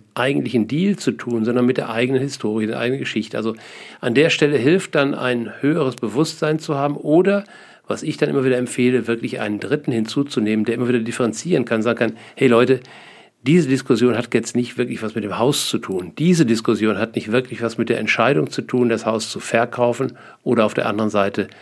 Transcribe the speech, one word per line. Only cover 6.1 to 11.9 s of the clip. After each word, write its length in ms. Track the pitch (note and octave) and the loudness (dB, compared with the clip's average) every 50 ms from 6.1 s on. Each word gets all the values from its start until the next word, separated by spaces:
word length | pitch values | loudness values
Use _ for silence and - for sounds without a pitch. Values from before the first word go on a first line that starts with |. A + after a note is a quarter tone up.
| G2+ C3 D#3+ D#3+ - - E3 D3+ D#3 D3+ | 0 0 0 -2 -2 -4 -2 -2 -2 -2
zu 160 | - - D3+ | -2 -4 -2
haben 200 | C#3 C#3 D3 D3 | -2 -2 -2 -4
oder, 480 | C#3+ - D3+ D3+ E3 F#3 G3 G3+ G3+ G3+ - - - - - - _ _ | -4 0 4 4 4 6 4 2 0 -2 -8 -16 -20 -20 -20 -20 _ _
was 160 | - - - - | -8 -8 -6 -6
ich 120 | D#3 D3 | -6 -4
dann 140 | - D3 C#3+ | -2 0 0
immer 160 | C#3+ C#3 C3 | 0 2 2
wieder 120 | C3 B2+ | 2 2
empfehle, 480 | B2 B2 A#2+ - - B2 B2 B2+ B2 G#2+ | 0 -2 -4 -2 0 2 2 2 2 0
wirklich 360 | A2+ A#2 A2+ - - - - | 0 -4 -4 -4 -6 -6 -4
einen 180 | A2+ G#2 G#2 G2+ | -4 -4 -4 -4
Dritten 320 | - - C3+ D3 - - | -4 -4 -4 -4 -2 -2
hinzuzunehmen, 720 | B2+ A2+ A2 A2 - C#3+ C#3+ C#3 - B2+ G#2+ G#2 G#2+ G#2+ G#2+ | -2 -2 -2 -2 -2 -4 -2 -2 -2 -2 0 0 0 0 0
der 120 | A#2 A2+ | 0 -2
immer 120 | B2 B2 | -2 0
wieder 120 | A#2+ B2 B2 | 0 0 0
differenzieren 640 | A2 A#2 A#2+ - B2+ A#2 - - - E3 F3 C#3 A#2 | -2 -2 -2 -2 -2 -2 -2 -4 -4 0 0 0 0
kann, 160 | - A#2 A2+ | 0 0 0
sagen 180 | G#2+ A#2+ | 0 0